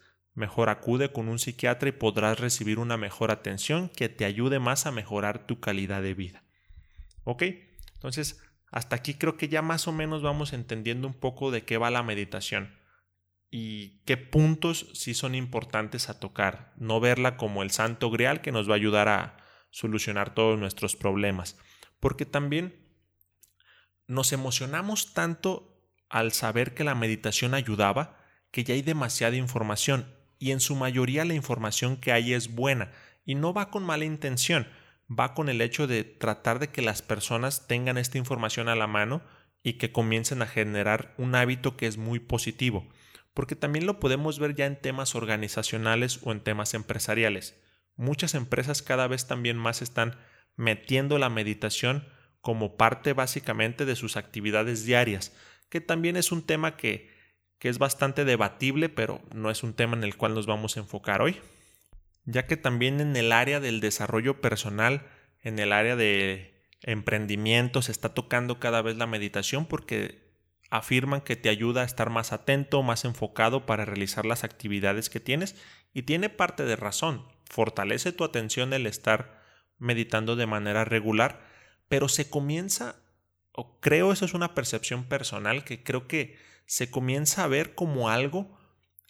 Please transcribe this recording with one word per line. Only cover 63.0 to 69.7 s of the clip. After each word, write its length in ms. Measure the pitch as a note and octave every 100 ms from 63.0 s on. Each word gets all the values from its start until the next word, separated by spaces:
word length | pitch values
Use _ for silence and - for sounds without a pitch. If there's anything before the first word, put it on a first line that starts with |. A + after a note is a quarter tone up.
en 140 | D3 C3
el 160 | A#2
área 280 | A#2 B2+ C#3+
del 220 | C3+ A2+
desarrollo 580 | G#2+ - G#2 A2 B2 C#3
personal, 640 | A#2 A2 G#2+ G2+ A2+ C#3+ - - _ _
en 180 | A#2 G#2+
el 140 | G#2
área 220 | G#2 A2 B2
de 680 | G#2+ G2+ G2 F#2+ F#2+ _ _ _
emprendimiento, 1000 | - G#2+ G2+ G#2+ G#2+ G#2 A2 A#2 B2 C3
se 100 | B2+
está 220 | A2 B2
tocando 460 | - - B2 B2 A#2+
cada 220 | A#2+ A#2
vez 140 | A2 A2+
la 120 | A#2
meditación 580 | A2 G2+ G2 G2+ C3+
porque 680 | E3